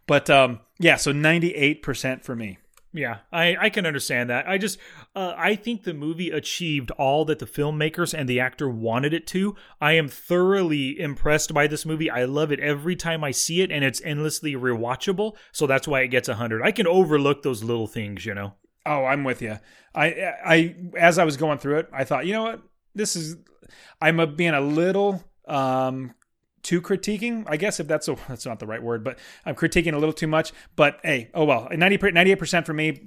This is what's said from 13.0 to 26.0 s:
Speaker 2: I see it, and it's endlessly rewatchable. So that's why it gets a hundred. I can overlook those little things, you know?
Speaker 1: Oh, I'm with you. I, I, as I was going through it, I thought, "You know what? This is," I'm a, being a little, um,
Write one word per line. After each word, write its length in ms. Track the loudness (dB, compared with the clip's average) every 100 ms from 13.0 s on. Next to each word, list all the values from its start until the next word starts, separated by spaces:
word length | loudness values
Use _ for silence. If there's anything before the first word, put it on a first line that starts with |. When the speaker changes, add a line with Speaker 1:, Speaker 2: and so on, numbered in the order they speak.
| -2 -4
Speaker 2:
I 100 | -2
see 280 | -2 -2 0
it, 100 | 0
and 140 | 2
it's 180 | 0 0
endlessly 520 | -4 -2 -2 -2 -4
rewatchable. 840 | -2 0 0 -2 -4 -2 -2 -2 -6 -12
So 160 | -2 0
that's 220 | 0 2
why 120 | 0
it 40 | 2
gets 220 | 0 0
a 60 | -4
hundred. 260 | -4 0
I 80 | 0
can 160 | 2 4
overlook 560 | 4 6 4 4 2
those 200 | 0 -4 -2
little 220 | -2 -2
things, 380 | -6 -8 -8 -8
you 80 |
know? 200 | -8 -8 -12 _ _ -4
Speaker 1:
Oh, 180 | 0
I'm 220 | 0 0 -2
with 160 | -4
you. 180 | -6 -10 -14 -20 _
I, 120 | 0 0 0 -6 -4 4
I, 300 | 6 4 -2 -10 4
as 220 | 6 6
I 60 | 4
was 100 | 2
going 220 | 0 0
through 220 | 0 -2
it, 100 | -2
I 140 | -4 -2
thought, 200 | -2 -2
"You 80 |
know 100 | -2
what? 180 | -4 -6 -14 _ _
This 220 | -6 -4 -4
is," 180 | -6 -12 _ _ -20 -20 -20 0
I'm 200 | 2 4
a, 60 | 2
being 260 | 0 0
a 80 | 2
little, 600 | 2 2 2 2 2 0 -8 _ -6
um, 640 | -2 0 0 -2 -4